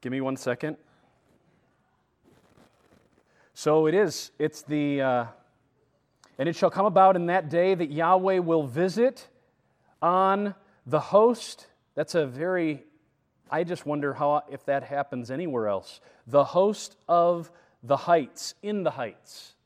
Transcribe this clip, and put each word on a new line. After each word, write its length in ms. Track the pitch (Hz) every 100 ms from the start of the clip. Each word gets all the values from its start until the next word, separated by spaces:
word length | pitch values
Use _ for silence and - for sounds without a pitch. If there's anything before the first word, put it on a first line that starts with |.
Give 100 | 127
me 100 | 131
one 160 | 131 135
second. 400 | - 120 156 156 _ _ _ _ _ _ _ _ _ _ _ _ _ _ _ _ _ _ _ _ _ _ _ _ _ _ _
So 340 | - - 156 156
it 80 |
is, 360 | 175 202 - - _
it's 240 | 151 -
the, 380 | - 151 147 143
uh, 240 | 135 123 117 - _ _ _ _ _ _ _ _ _ _
"And 100 | 143
it 80 | 165
shall 140 | 180
come 160 | 180 202
about 300 | 185 190 185
in 100 | 175
that 240 | 180 156
day 240 | 165 180
that 160 | 190 165
Yahweh 480 | 147 165 185 185 190
will 240 | 175 165
visit 680 | 143 123 185 175 247 - - _ _ _ _ _ _ _
on 540 | 165 180 190 196 208 190 _ _ -
the 140 | 147
host." 680 | - 196 220 240 - - - _ _
That's 200 | - 151
a 100 | 175
very, 600 | 143 123 170 185 160 143 - _ _ _ _ _ _
I 140 | 151
just 200 | 170 175
wonder 300 | 143 147 143
how, 300 | 131 147 147 -
if 140 | 139
that 200 | - 139
happens 460 | 135 143 143 127 117
anywhere 380 | 131 180 127 107
else. 320 | 98 - - _ _ -
"The 180 | 139
host 520 | 139 170 196 208 - _ -
of 440 | 170 170 175 165 - _ _
the 160 | 120 139
heights," 560 | - 175 123 - - -
in 220 | 202 208
the 80 | 170
heights. 640 | 127 117 - _ - - _